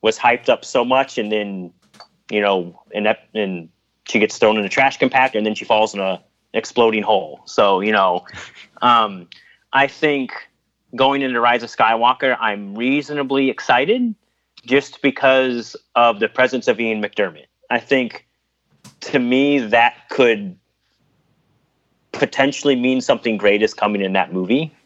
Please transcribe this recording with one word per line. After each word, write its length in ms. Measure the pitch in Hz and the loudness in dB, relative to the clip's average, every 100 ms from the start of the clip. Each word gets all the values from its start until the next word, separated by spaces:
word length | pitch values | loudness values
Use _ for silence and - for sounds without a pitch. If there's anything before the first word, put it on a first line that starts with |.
was 160 | 110 - | 0 2
hyped 300 | 123 120 - | 2 0 0
up 160 | 117 | -2
so 200 | - - | 0 -2
much, 320 | 120 131 135 - | 2 0 0 -4
and 140 | 104 | -4
then, 400 | 107 104 98 90 _ _ _ - _ _ | -4 -4 -8 -12 _ _ _ -20 _ _
you 100 | 110 | -2
know, 380 | 104 98 87 85 _ | 0 0 -2 -14 _
in 140 | 104 104 | -4 -2
ep-, 200 | 98 _ | -2 _
and 340 | 110 101 92 80 _ _ _ - | -6 -4 -6 -12 _ _ _ -6
she 120 | 113 | 0
gets 180 | 107 - | 0 2
thrown 200 | 110 107 | 2 2
in 60 | |
a 40 | 98 | -2
trash 300 | - 135 - | 0 0 2
compactor, 360 | 131 131 131 110 | -2 2 0 0
and 100 | 107 | -2
then 80 | |
she 100 | 107 | -4
falls 300 | - 110 107 | 0 2 2
in 60 | 101 | 0
a 220 | 95 90 _ _ _ | -4 -4 _ _ _
exploding 500 | - - - 117 110 | -6 -6 2 2 2
hole. 380 | 101 104 85 - - | 0 0 -2 -14 -10
So, 340 | - 104 95 | 0 2 2
you 100 | 101 | 0
know, 320 | 107 95 90 - - - | 2 2 0 -6 -20 -20
<laughs> 300 | - - - | -20 -20 -4
um, 440 | 120 120 107 95 85 - _ _ _ | 2 4 2 -4 -18 -20 _ _ _
I 140 | 135 139 | 0 0
think 460 | - 156 143 127 - - _ _ _ _ | 0 -2 -2 -4 -10 -18 _ _ _ _
going 280 | 120 131 139 | 0 0 2
into 180 | 135 120 | -2 0
Rise 220 | 120 120 | 2 2
of 80 | 113 | -2
Skywalker, 680 | - 110 113 117 123 135 123 | 0 2 2 2 0 0 -2
I'm 360 | 113 101 101 | -2 -4 -10
reasonably 760 | 101 123 143 143 147 135 135 135 | -6 -2 -2 -4 -6 -2 0 0
excited 640 | 117 - 123 147 240 240 214 _ _ _ - | -4 0 0 2 0 0 -6 _ _ _ -20
just 380 | 113 131 - - | 0 0 0 -4
because 720 | 139 131 135 131 131 120 110 - _ - | -4 0 2 2 2 -2 -8 -16 _ 2
of 240 | 120 104 | 2 2
the 80 | 107 | -2
presence 400 | - 127 127 117 | 0 0 0 -2
of 100 | 110 | -2
Ian 240 | 117 110 | -2 -4
McDiarmid. 440 | 104 - 101 76 69 _ _ | -6 -4 -4 -4 -20 _ _
I 100 | 120 | -6
think, 440 | - 135 120 - _ _ _ _ _ _ - _ | 0 -2 -2 -8 _ _ _ _ _ _ -20 _
to 180 | - 143 | -6 -4
me, 400 | 123 127 143 143 | 0 0 2 0
that 500 | 113 117 117 - _ | 0 2 2 0 _
could 460 | - 123 110 101 90 _ _ _ _ _ _ _ _ _ _ _ _ _ _ _ | 2 2 2 -4 -14 _ _ _ _ _ _ _ _ _ _ _ _ _ _ _
potentially 640 | - 131 - 135 135 147 131 | -4 -4 0 0 0 0 2
mean 240 | 123 131 | 2 0
something 360 | 123 120 120 107 | 0 -2 0 0
great 260 | 101 104 | 2 2
is 120 | 107 | 2
coming 260 | - 107 104 | 0 -2 -2
in 120 | 95 | -2
that 180 | 95 90 | 0 -2
movie. 400 | 92 90 127 156 _ | -4 0 -2 -2 _